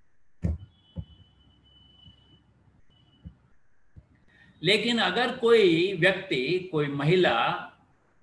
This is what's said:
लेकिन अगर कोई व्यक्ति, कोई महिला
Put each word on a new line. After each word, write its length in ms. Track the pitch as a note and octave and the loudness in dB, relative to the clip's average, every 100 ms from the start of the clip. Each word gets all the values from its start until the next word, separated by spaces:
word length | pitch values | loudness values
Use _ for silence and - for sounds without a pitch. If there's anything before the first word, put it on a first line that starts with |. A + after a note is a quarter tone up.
| _ - - - E2 D#2 - _ _ - - - - _ _ _ _ _ _ _ - _ _ _ _ _ _ _ - _ _ _ - _ _ _ _ _ _ - _ _ _ _ - _ | _ -20 -20 -8 -8 -8 -14 _ _ -20 -20 -20 -20 _ _ _ _ _ _ _ -20 _ _ _ _ _ _ _ -20 _ _ _ -20 _ _ _ _ _ _ -20 _ _ _ _ -20 _
लेकिन 340 | D#3 G#3+ A#3 A#3 | 0 0 0 -2
अगर 380 | F#3 G3 B3 B3 | -2 -2 -4 -2
कोई 580 | A#3 A3+ F#3+ E3 F#3 | 4 6 6 4 0
व्यक्ति, 760 | F#3 F3+ F#3 - C#3 C3 F#3 F3+ | 2 0 0 -4 -4 -2 -4 -4
कोई 160 | D#3 D3 | -4 -4
महिला 840 | C#3 C#3+ F#3 D#3+ A#2 C#3 - - _ _ _ _ _ | -2 2 4 2 2 -2 -4 -12 _ _ _ _ _